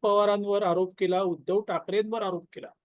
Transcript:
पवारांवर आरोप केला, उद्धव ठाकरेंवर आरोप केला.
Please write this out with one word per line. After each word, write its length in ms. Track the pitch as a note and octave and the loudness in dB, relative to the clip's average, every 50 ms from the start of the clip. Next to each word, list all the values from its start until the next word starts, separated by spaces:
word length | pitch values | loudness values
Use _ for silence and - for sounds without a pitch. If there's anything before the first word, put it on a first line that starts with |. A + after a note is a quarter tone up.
पवारांवर 600 | - G#3 G3+ G#3 G#3 G#3 G3+ G3+ G3+ G3+ G3+ G#3 | 0 2 4 4 4 4 2 0 0 0 0 2
आरोप 320 | G#3 F3 E3+ F3+ F#3 F#3 - - | 2 2 2 2 0 -2 -2 -2
केला, 240 | F#3+ F3+ F3+ F#3 | 0 0 2 2
उद्धव 380 | G3 F3+ E3+ - - F3 F#3+ G#3 | 0 0 -4 -4 -4 -2 -2 0
ठाकरेंवर 640 | G#3 - F3 - - - F#3+ G#3+ G#3+ G#3+ A3+ A3+ | 0 -2 -4 -4 -4 -2 -2 -2 -2 -2 -4 -4
आरोप 240 | G#3 F#3 F3+ E3+ - - | -4 -4 -4 -6 -8 -12
केला. 160 | - - - - - _ | -18 -16 -16 -18 -20 _